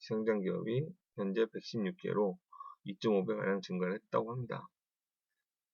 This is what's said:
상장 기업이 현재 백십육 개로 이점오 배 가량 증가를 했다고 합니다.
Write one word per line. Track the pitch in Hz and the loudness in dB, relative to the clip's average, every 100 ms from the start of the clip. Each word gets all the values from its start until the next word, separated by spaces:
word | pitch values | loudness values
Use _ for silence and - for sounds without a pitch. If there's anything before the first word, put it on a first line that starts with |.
상장 | - 110 110 107 | -6 -2 0 0
기업이 | 92 87 104 120 160 185 _ | 0 -2 -2 2 0 0 _
현재 | - 98 98 113 | -4 -2 2 2
백십육 | 98 - 117 95 90 | 0 -6 -2 0 0
개로 | 92 92 104 90 _ - - - | 0 2 2 0 _ -20 -18 -14
이점오 | - 98 117 101 92 | -12 -2 2 4 2
배 | |
가량 | 107 95 98 | 0 0 0
증가를 | - 90 90 | -2 -2 -2
했다고 | 101 _ 113 110 | -2 _ -2 -2
합니다. | 127 123 - - _ _ _ _ _ _ _ _ _ _ | -4 -6 -8 -10 _ _ _ _ _ _ _ _ _ _